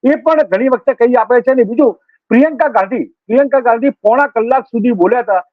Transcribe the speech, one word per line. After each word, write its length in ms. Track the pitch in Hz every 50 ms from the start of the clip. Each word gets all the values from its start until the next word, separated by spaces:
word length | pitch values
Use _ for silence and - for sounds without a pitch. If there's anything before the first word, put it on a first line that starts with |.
| -
એ 120 | 247 294
પણ 280 | 269 233 311 320 302 302
ઘણી 240 | - 185 190 247 269
વખતે 260 | 254 247 - - 254
કહી 200 | - 233 240 247
આપે 280 | 247 214 214 247 247
છે. 120 | 240 262 262
ને 100 | 262 240
બીજું, 360 | 190 233 226 294 240 185 _ _ _ _ _ _ _
પ્રિયંકા 380 | 214 233 277 320 311 240 320 302
ગાંધી, 360 | 233 208 190 190 254 240 160
પ્રિયંકા 560 | - _ _ _ _ 214 254 285 277 285 269
ગાંધી 300 | 247 240 226 233 220 277
પોણા 380 | - _ _ 208 226 262 285 285
કલાક 360 | - 233 220 233 262 269 254
સુધી 280 | _ - 233 202 247
બોલ્યા 280 | 240 190 - - 233 247
હતા 240 | 240 226 196 180 180 _